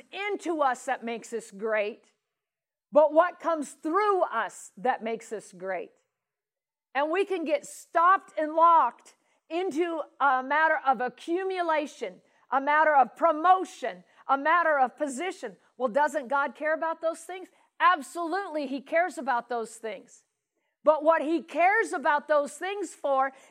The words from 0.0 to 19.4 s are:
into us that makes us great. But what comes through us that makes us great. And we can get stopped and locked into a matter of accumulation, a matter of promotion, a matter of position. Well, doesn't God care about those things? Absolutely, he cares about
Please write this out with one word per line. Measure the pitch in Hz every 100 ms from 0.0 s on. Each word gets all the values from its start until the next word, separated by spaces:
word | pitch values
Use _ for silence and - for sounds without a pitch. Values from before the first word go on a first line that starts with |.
| -
into | 359 403 392 311 320
us | 269 247
that | - 247
makes | 226 233 -
us | 226 -
great. | 196 220 214 208 233 _ _ _ _ _ _ _ _ _
But | 277 302
what | 302 349 339
comes | 311 330 269 -
through | 311 359 427 381
us | 320 226 190 - - -
that | 220 240
makes | 226 226 -
us | 208 -
great. | 180 185 180 190 _ _ _ _ _ _ _ _ _ _
And | 262 302
we | 349
can | 392 370
get | 302 294 -
stopped | - - 339 349 381 - -
and | 302
locked | 320 339 330 254 - - _ _ _ -
into | 320 381 277 349 330 - -
a | 285 254
matter | 262 294 320 311 269
of | 233
accumulation, | 247 - - 339 381 370 339 311 302 - 202 180 _ _ _
a | 269
matter | 277 294 311
of | 285 240 -
promotion, | 330 302 349 370 349 - 233 180 _ _ -
a | 269
matter | 294 349 320 285
of | 247 -
position. | 294 254 359 - 233 180 _ -
Well, | 247
doesn't | 208 294 294 240
God | 277 277
care | 226 302
about | 311 320 330
those | 330 330
things? | - 370 359 _ _ -
Absolutely, | 330 359 254 339 339 370 392 302 277
he | 269
cares | - 320 359 320
about | 262 240